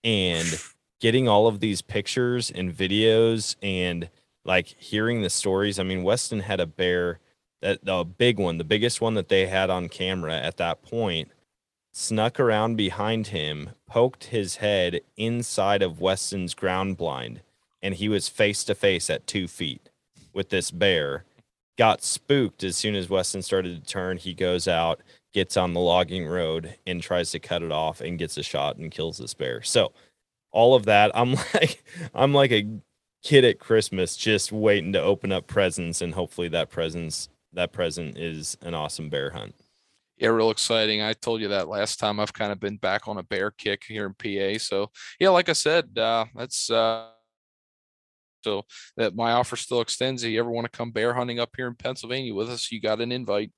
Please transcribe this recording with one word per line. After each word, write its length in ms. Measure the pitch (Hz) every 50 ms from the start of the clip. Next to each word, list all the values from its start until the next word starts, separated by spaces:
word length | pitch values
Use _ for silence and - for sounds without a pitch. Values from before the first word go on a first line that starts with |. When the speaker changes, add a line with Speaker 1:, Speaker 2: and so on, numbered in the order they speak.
| -
Speaker 1:
And 420 | 117 110 101 95 90 85 82 82 85 78 76 - - - _
<sighs> 200 | _ _ _ _
getting 280 | - 117 113 127 131 120
all 180 | 107 104 107
of 140 | 113 107 101
these 220 | 104 110 101 92
pictures 680 | - _ - 107 104 - - 131 123 123 123 123 117 -
and 220 | - 87 92 90 82
videos 800 | - 95 95 98 107 110 113 110 113 113 113 113 113 107 - - _
and, 480 | - 101 95 92 90 90 87 85 85 82 _ _ _ _ _ _ _
like, 240 | - 92 92 90 - - _
hearing 440 | - - - 107 110 117 120 117
the 80 | 101 87
stories. 480 | - - - 101 95 95 101 104 95 98
I 40 |
mean, 200 | 92 92 95 92
Weston 380 | 87 92 110 120 - - 117 104
had 200 | 92 104 101 92
a 60 | 87
bear 540 | 82 76 - 92 90 90 90 87 87 85 - _ _ _ _ _ _ _ _
that, 220 | - 95 98 - -
the 200 | 95 95 90 85
big 340 | 85 92 _ 120 123 117 101
one, 200 | 98 87 82 82
the 60 | 85
biggest 360 | 78 107 107 110 120 - -
one 140 | 113 113 110
that 140 | 107 87 -
they 180 | 98 95 95
had 240 | 92 95 95 95 95
on 180 | 92 90 87 82
camera 480 | - - 92 92 95 92 85 78 80
at 200 | 78 65 80 - -
that 240 | 87 85 80 -
point, 480 | _ - - 117 113 98 85 80 76 - _ _ _ _ _ _ _ _ _ _ _ _
snuck 460 | _ - - - 113 110 107 120 - -
around 380 | 135 117 110 107 110 113 117
behind 520 | 107 104 92 82 95 104 107 113 113 107 95
him, 420 | - 82 76 76 76 76 73 92 - _ _
poked 380 | - - 117 120 131 - _ -
his 320 | - 120 113 101 90 -
head 440 | - - 104 104 95 90 87 85 85 - _ _
inside 680 | - 107 113 117 120 117 - - - 95 98 101 98
of 180 | 98 90 80 80
Weston's 540 | 87 95 95 98 - - - 98 90 87 -
ground 420 | - - 92 92 92 95 98 95
blind, 440 | 85 85 82 69 65 60 57 58 - - _ _ _ _ _ _ _
and 120 | - 98 95
he 140 | 85 104 107
was 200 | 107 98 - -
face 360 | - - 110 104 101 - -
to 100 | - 101
face 340 | - - 101 95 85 - -
at 180 | 80 65 _
two 220 | - - 101 92 82
feet 400 | - - 90 76 64 - _ _ _ _ _ _ _ - - _ _
with 160 | 98 95 _
this 200 | - 92 87 -
bear. 540 | - 85 101 98 92 82 73 71 69 73 - _ _ _ _ _ _ _ _ _ _ -
Got 240 | 117 110 98 -
spooked 600 | - - - - _ _ 143 139 127 98 _ _ -
as 120 | 95 87
soon 180 | - - 107 104
as 140 | 98 90 87
Weston 340 | 98 95 92 - - 98
started 380 | 90 - 98 95 92 90 87 82
to 100 | - -
turn. 280 | - 98 90 92 92 90
He 160 | - 95 87
goes 340 | - 92 90 90 90 82 92
out, 320 | 87 82 82 82 80 - - _ - _ _ _
gets 240 | _ 101 92 - -
on 160 | 98 92 90
the 80 | 85 87
logging 460 | 90 87 85 90 90 78 90 95 85
road, 500 | 76 85 90 85 78 80 82 82 78 - _ _
and 160 | 95 92 87
tries 280 | 82 - 90 87 85 -
to 80 | - 82
cut 240 | - - 87 85
it 100 | 85 82
off 280 | 76 78 80 80 76 -
and 180 | - 80 87 82
gets 180 | 85 78 -
a 60 | 76
shot 340 | 73 - - 69 69 73 -
and 140 | - 80 80
kills 280 | - - 78 82 80 -
this 160 | 58 - -
bear. 280 | _ 69 64 60 57
So 300 | - - - 120 95 - _ _ _ _ _ _ _ _ _ _ _ _
all 220 | - 107 117 123 131
of 100 | 127 104
that, 240 | 107 104 101 104 107 -
I'm 200 | 113 120 123 131
<laughs> 200 | - - - -
like, 280 | - - - - - _ - - 175 170 - -
I'm 200 | - 127 139 143
like 180 | 143 139 127
a 140 | 120 107 104 104 110 101 - _ _ _ _ _ _ _
kid 220 | - - 151 139 123
at 140 | 120 101 -
Christmas 580 | - - 113 110 104 - - 95 90 82 -
just 360 | - - 110 107 101 - -
waiting 400 | 107 110 107 107 104 101 78 90
to 100 | 98 92
open 300 | 71 90 101 95 - 98
up 140 | 95 90 -
presents, 540 | - - 101 98 92 82 - 87 85 82 -
and 140 | 90 87 82
hopefully 340 | 92 87 80 - - 87 85
that 220 | 82 85 78 -
presents, 580 | - - 82 80 78 87 85 80 76 - - - _ _ _ _
that 200 | _ 90 87 82
present 460 | _ - 90 82 76 87 82 73 - -
is 380 | 82 85 80 78 76 - - _
an 120 | - 85 85
awesome 340 | 80 76 73 - - 80 76
bear 220 | 73 71 67 71
hunt. 240 | 82 69 53 50 - _ _ _ _ _ _ _ _ _ _ _ _
Speaker 2:
Yeah, 120 | _ - 113
real 220 | 113 113 110 113
exciting. 520 | 110 - - - 117 113 110 107 107 107
I 100 | 107 107
told 300 | 113 _ - 120 117 110
you 60 | 110 98
that 200 | 101 98 90 78
last 320 | 104 101 104 - - -
time. 180 | - 104 104 104
I've 140 | 104 104
kind 180 | - - 110 104
of 80 | 104 95
been 200 | - 101 104 104
back 280 | - 95 95 104 -
on 120 | 113 107 98
a 40 |
bear 280 | 92 _ 104 95 95 107
kick 320 | - - - 107 101 - -
here 200 | - 110 107 104
in 80 | 98 95
P 240 | _ - 107 98 98
A. 200 | 98 98 104 113
So, 320 | - - 101 98 101 104 _ - - - - _
yeah, 80 | 180 190
like 220 | 185 175 180 175
I 20 |
said, 460 | 160 - - 151 156 170 160 - - 113
uh, 260 | 113 113 113 113 110 113 -
that's, 360 | 107 120 127 - - - -
uh, 380 | 113 113 113 113 113 113 113 113 113 113 113 _ _ _ _ _ _ _ _ _ _ _ _ _ _ _ _ _ _ _ _ _ _ _
so 220 | - 110 104 98 - _ - - - - _
that 180 | - 113 104 90
my 180 | 110 117 117
offer 240 | 117 120 123 - -
still 260 | - - - 123 120
extends. 400 | 117 - - - 127 131 135 123
If 80 | 120 117
you 100 | 110 110
ever 100 | 117 120
wanna 200 | 117 117 117 117
come 200 | - - 120 117
bear 220 | 113 117 110 120
hunting 260 | 120 123 123 123 120 120
up 120 | 120 - -
here 100 | - 127
in 80 | 123 120
Pennsylvania 580 | _ - 123 131 - - 113 123 135 135 120
with 160 | 104 98 110 117
us, 240 | 123 113 - -
you 80 | 117 110
got 220 | 98 107 107 107
an 100 | 117 120
invite. 380 | 123 127 123 101 101 104 - - _